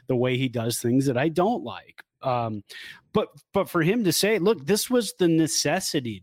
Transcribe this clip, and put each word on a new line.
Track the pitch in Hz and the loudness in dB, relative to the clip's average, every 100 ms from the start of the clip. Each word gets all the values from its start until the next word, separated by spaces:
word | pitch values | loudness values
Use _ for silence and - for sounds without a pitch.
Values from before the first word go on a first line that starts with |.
| - | -2
the | 127 | 0
way | 123 131 | 2 0
he | 135 | -2
does | 117 113 117 | -2 -4 -2
things | 120 127 135 | 0 2 2
that | 123 | 0
I | 156 | 0
don't | 160 180 240 113 | 0 0 0 -6
like. | 92 - - - _ | -12 -16 -20 -20 _
Um, | 131 123 117 107 - - - - _ 208 | -4 -2 -2 -6 -12 -18 -18 -20 _ -2
but, | 180 - _ - | -2 -8 _ -2
but | 180 | 0
for | 175 | 2
him | 160 233 202 | 2 2 2
to | |
say, | 151 196 220 | 2 2 2
"Look, | 170 220 135 | 2 0 0
this | 208 - | -2 2
was | 247 202 - | 0 0 0
the | 180 | 2
necessity. | 160 160 - 147 175 - 156 120 101 | 4 2 0 0 0 -2 -4 -4 -6